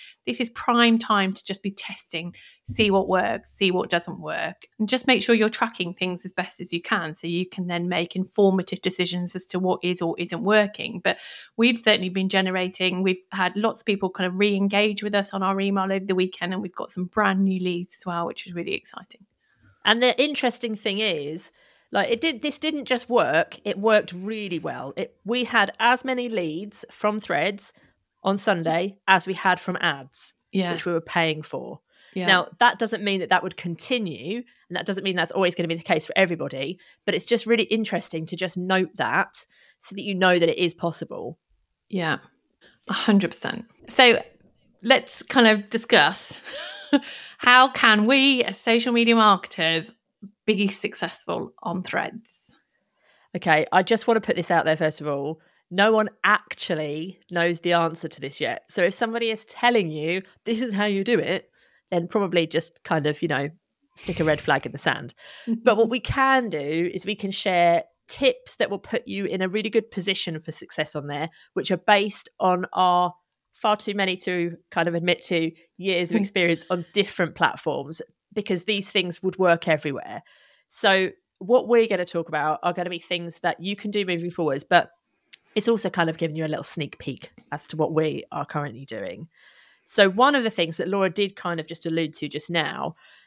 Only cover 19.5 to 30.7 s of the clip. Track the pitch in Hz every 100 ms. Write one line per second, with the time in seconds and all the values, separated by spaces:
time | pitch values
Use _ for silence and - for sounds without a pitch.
19.5 | _ _ _ 202 226 247 233 302 285 247
20.5 | - 233 208 214 196 220 160 143 165 -
21.5 | - _ _ _ 202 - 226 330 240 294
22.5 | - 311 302 233 247 - 233 139 156 -
23.5 | - 208 196 214 214 - 180 196 220 202
24.5 | 170 151 123 131 170 - _ 196 247 233
25.5 | 233 196 - 240 247 269 254 247 220 165
26.5 | 156 208 - - - 208 208 - 151 175
27.5 | 202 - - _ _ _ _ 190 196 214
28.5 | 180 165 165 196 196 - 190 185 175 190
29.5 | 180 - 175 175 139 131 - - - _
30.5 | 190 175